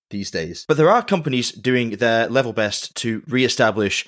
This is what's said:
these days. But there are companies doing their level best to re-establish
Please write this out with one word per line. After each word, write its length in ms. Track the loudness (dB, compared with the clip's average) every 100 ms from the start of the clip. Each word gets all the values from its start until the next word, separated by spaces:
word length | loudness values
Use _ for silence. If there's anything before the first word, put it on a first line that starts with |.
| _
these 200 | -10 -8
days. 360 | -6 -6 -6 -2
But 100 | 4
there 140 | 4
are 100 | 4
companies 500 | 2 -2 0 -2 -2
doing 400 | -4 0 0 0
their 360 | 0 2 2 2
level 260 | 0 0
best 400 | 0 -2 -2 -6 -6
to 280 | -4 -6 -4
re-establish 800 | 0 2 2 0 2 -2 -2